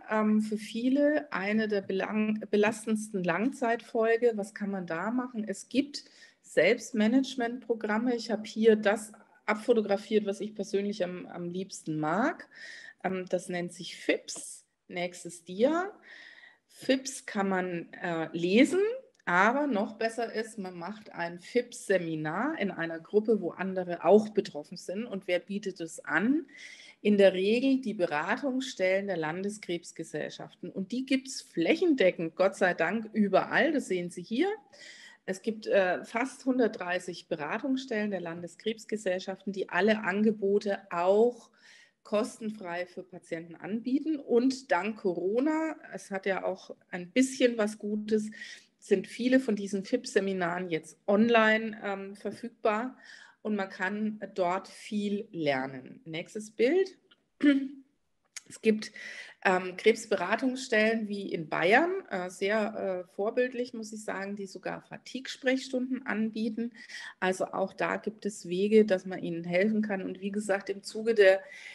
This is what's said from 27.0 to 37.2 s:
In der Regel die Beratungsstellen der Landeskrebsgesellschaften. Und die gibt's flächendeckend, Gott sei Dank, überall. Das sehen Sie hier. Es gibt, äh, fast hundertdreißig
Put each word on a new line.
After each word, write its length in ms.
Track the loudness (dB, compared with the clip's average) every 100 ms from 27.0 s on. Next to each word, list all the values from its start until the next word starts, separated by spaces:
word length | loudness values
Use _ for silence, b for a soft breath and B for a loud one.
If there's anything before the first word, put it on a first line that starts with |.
In 180 | 2 8
der 140 | 6
Regel 480 | 6 2 2 4 2
die 120 | 0
Beratungsstellen 1120 | -2 0 0 -2 -2 -2 -4 -4 -2 0 0 0
der 120 | -2
Landeskrebsgesellschaften. 1500 | -2 -4 -6 -8 -6 -8 -8 -14 -10 -8 -8 -10 -16 _ -12
Und 200 | -8 -6
die 140 | -6 -2
gibt's 360 | -2 -2 -14
flächendeckend, 920 | -8 0 2 4 4 4 4 2 -4 2
Gott 200 | 2 2
sei 180 | 0
Dank, 360 | 2 0 -2 -2
überall. 580 | 0 4 4 4 2 2
Das 160 | 2 -2
sehen 220 | -4 -4
Sie 140 | -8
hier. 260 | -6 -2 0 -2 -10 B B B B B -10
Es 160 | -8
gibt, 240 | -6 -6 2
äh, 360 | 2 4 0
fast 420 | -4 -4 -4 -4 -2
hundertdreißig 840 | 2 2 0 -4 -4 -4 -10